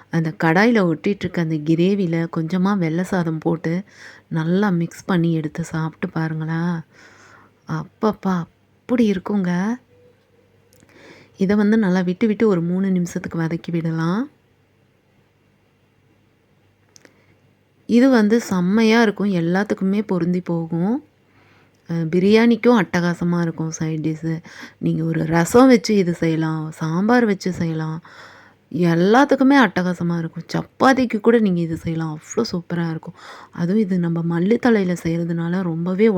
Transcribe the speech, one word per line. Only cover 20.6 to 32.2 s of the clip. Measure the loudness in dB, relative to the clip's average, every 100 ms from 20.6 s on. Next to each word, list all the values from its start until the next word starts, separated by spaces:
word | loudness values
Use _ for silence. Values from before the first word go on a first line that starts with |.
| -4 -2 -2 -2 -6 _ _ _ _ _ _ _ -8
அ, | -4 -2
பிரியாணிக்கும் | 2 4 6 4 4 4 4
அட்டகாசமா | 2 0 -2 -2 -2 0 -2
இருக்கும் | -4 -8 -6
சைட் | -6 -4 -4
டிஷ்ஷு. | -4 -6 -6 -10 -20 -20 -8 -4
நீங்க | -2 -2
ஒரு | -2 0 0
ரசம் | 4 6 8
வச்சு | 6 4 0
இது | 2 0
செய்யலாம், | 0 0 -2 -4 -6 -6
சாம்பார் | -4 -2 2 2 2
வச்சு | 0 -4 -4
செய்யலாம். | -4 -4 -6 -8 -12 -20 -20 -20 -20 _ -10 0 2
எல்லாத்துக்குமே | 4 4 4 4 4 4 6 4
அட்டகாசமா | 2 -4 -2 -4 -4
இருக்கும். | -6 -10 -8
சப்பாத்திக்கு | -6 -6 2 2 4 0 0 2
கூட | 4 2
நீங்க | 0 -2
இது | -4 -6
செய்யலாம். | -6 -6
அவ்ளோ | -8